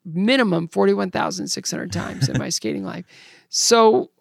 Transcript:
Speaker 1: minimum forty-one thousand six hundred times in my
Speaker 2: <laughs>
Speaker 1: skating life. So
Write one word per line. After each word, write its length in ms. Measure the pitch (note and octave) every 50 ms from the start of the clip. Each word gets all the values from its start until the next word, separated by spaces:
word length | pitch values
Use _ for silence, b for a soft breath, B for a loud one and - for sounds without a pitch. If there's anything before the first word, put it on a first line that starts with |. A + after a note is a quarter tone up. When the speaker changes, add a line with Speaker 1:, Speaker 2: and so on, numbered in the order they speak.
| -
Speaker 1:
minimum 640 | F3+ D#3 F3 G3 A3+ C4+ C4+ A#3 G3 E3+ E3+ E3+ E3
forty-one 420 | - G3 G3 G3 G3+ G3+ G3 F#3
thousand 380 | - - - - F#3 F#3 G3 F#3
six 220 | - G3 F#3 -
hundred 220 | E3+ - - F3+ -
times 360 | F3 - - - - - -
in 100 | - -
my 100 | - -
Speaker 2:
<laughs> 20 |
Speaker 1:
skating 340 | - - - - D3 - F#3+
life. 220 | F#3 - F3 F3+ B B B B B B B B B
So 600 | - - - - A#3 A#3 A3+ A3 C3 B2+ - - _ _